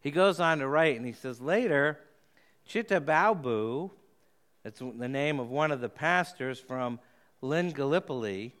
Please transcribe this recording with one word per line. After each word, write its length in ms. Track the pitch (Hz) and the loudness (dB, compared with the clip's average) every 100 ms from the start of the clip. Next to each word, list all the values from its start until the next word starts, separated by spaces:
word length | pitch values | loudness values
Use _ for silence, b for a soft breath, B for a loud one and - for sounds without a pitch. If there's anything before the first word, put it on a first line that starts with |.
he 100 | 147 | -2
goes 280 | 151 196 170 | 4 4 4
on 200 | 165 156 | 2 2
to 80 | 135 | 2
write, 300 | 147 160 117 | 4 4 2
and 80 | 123 | -4
he 80 | |
says, 260 | 113 135 120 | -8 -10 -8
"Later, 580 | 135 202 247 143 147 147 - b b b b b - | 0 0 2 4 2 -2 -14 b b b b b -6
Chittababu, 1200 | - 226 190 139 156 208 196 127 110 110 131 190 - _ _ _ _ _ _ | -6 0 0 4 4 4 2 0 -2 -2 -4 -8 -12 _ _ _ _ _ _
that's 160 | 110 - | -18 -12
the 280 | 127 113 123 | -12 -8 -6
name 320 | 139 147 147 | -2 -2 -2
of 100 | 120 | -4
one 220 | 135 156 | 0 0
of 100 | 139 | 0
the 80 | 120 | -6
pastors 720 | - 156 180 170 - 131 127 | -4 0 0 -2 -6 -8 -8
from 400 | - 127 123 120 b b b _ | -10 -6 -6 -6 b b b _
Lingallipoli 1120 | 131 160 175 139 139 170 190 127 110 98 117 _ | -4 -2 -2 -2 0 0 -2 -6 -4 -6 -10 _